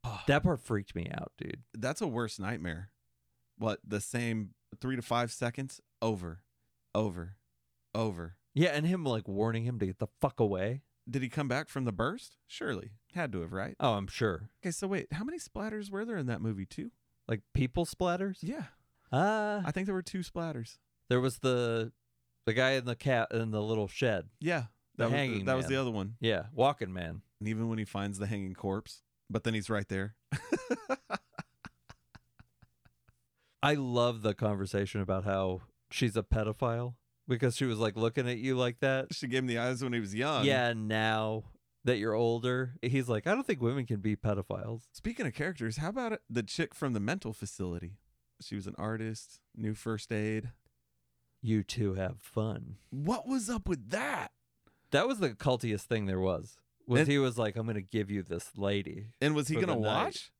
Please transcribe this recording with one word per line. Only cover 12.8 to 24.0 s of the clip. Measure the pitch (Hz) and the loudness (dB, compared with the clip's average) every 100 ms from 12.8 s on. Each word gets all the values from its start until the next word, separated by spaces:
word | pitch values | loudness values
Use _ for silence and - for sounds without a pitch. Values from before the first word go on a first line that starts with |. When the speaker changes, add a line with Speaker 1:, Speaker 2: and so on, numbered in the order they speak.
| 104 107 _ | -6 -16 _
Speaker 1:
Had | 180 147 | -4 -2
to | 95 | -2
have, | 82 | -4
right? | 92 98 - | -4 -6 0
Speaker 2:
Oh, | 135 | 2
I'm | 104 98 | 2 0
sure. | - 107 85 104 _ | 0 0 0 -6 _
Speaker 1:
Okay, | 185 | -6
so | 165 190 | -4 -2
wait, | 196 - | -2 -2
how | 156 | -6
many | 247 339 | -6 -8
splatters | - 214 214 214 202 | -10 -8 -6 -6 -6
were | 196 233 | -6 -4
there | 208 | -2
in | 123 | -2
that | 104 | 0
movie, | 110 98 95 | -2 -2 -6
too? | - - _ _ _ - | -8 -10 _ _ _ -6
Speaker 2:
Like, | 110 _ | -6 _
people | - 127 175 170 | 0 2 2 -2
splatters? | - 180 180 196 185 | 0 0 2 -2 -4
Speaker 1:
Yeah. | 160 294 - _ _ _ _ | -6 -6 -8 _ _ _ _
Speaker 2:
Uh, | 127 196 220 208 208 | 2 4 2 0 0
Speaker 1:
I | 175 | -2
think | 185 196 | -2 -2
there | 190 | -2
were | |
two | 180 190 | -4 -6
splatters. | 170 175 165 117 113 - _ _ _ | -6 -6 -6 -6 -8 -12 _ _ _
Speaker 2:
there | 127 | 4
was | 131 123 | 4 2
the, | 131 123 120 113 113 _ _ _ _ _ - | 2 2 2 0 -2 _ _ _ _ _ 0
the | |
guy | 110 131 | 4 4
in | 135 123 | 4 0
the | 117 | -2
cat | 143 123 113 | 2 4 2
in | 113 113 | 0 0
the | 107 | 0
little | 107 110 101 | 0 0 0
shed. | - | 0